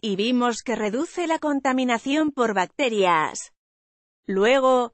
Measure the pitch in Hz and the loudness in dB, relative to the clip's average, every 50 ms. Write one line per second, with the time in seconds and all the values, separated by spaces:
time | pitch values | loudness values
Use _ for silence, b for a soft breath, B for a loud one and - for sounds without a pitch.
0 | - 214 190 185 214 240 247 247 247 240 226 - - - 220 220 214 208 202 262 | -4 -4 -2 -2 0 0 0 2 0 0 -2 -4 -4 -6 -4 -4 -4 -2 -2 -4
1 | 330 - - 359 349 320 320 311 - 302 285 277 269 269 254 262 254 247 233 220 | -4 -6 -6 -4 -2 -2 -2 -2 -2 -2 -2 -2 -2 -2 0 0 0 0 -2 -2
2 | - 269 277 311 311 302 - 262 233 220 202 190 175 - _ - 277 240 220 202 | -2 -2 0 0 0 0 0 0 0 0 0 0 -2 -2 _ -4 -2 0 0 2
3 | 185 180 170 156 156 - - - - - _ _ _ _ _ _ _ _ _ _ | 2 4 4 2 2 -2 -4 -10 -14 -16 _ _ _ _ _ _ _ _ _ _
4 | _ _ _ _ _ - 190 190 202 233 269 269 254 262 254 247 240 240 | _ _ _ _ _ -4 0 2 2 4 4 4 4 4 2 2 0 -2